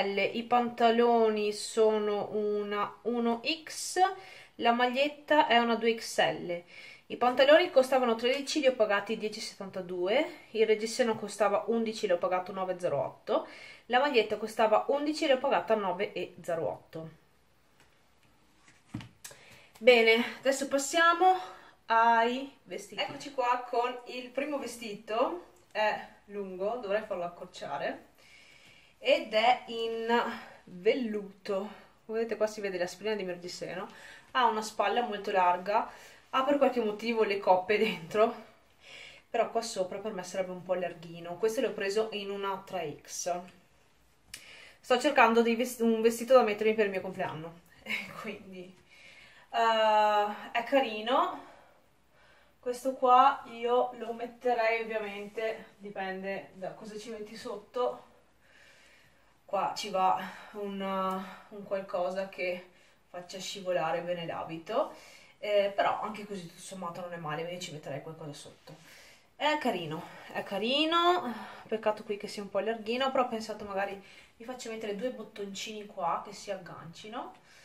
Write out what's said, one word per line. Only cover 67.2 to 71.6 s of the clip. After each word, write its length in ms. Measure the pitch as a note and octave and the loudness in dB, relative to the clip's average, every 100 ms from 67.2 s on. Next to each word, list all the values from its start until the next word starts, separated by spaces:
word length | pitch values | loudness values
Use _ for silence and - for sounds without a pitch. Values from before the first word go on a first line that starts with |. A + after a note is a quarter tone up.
| D#3 D3+ | -6 -6
io 180 | E3+ F3+ | -6 -8
ci 120 | - | -10
metterei 300 | D3+ D#3+ C#3 | -12 -10 -10
qualcosa 300 | D#3+ D#3+ D#3+ | -10 -14 -14
sotto. 420 | D3 - - - - - - - - _ _ | -14 -18 -20 -20 -20 -20 -20 -20 -20 _ _
È 220 | D4 D4+ | -2 0
carino, 440 | C4+ F#3+ D#3+ D#3+ - - - | -2 -2 -4 -8 -10 -16 -12
è 100 | - | -10
carino, 920 | - G3 A3+ C#4 D#4 E4+ F4 F4+ A#3+ A3 - - | -6 -4 -2 0 2 4 4 2 0 -8 -12 -16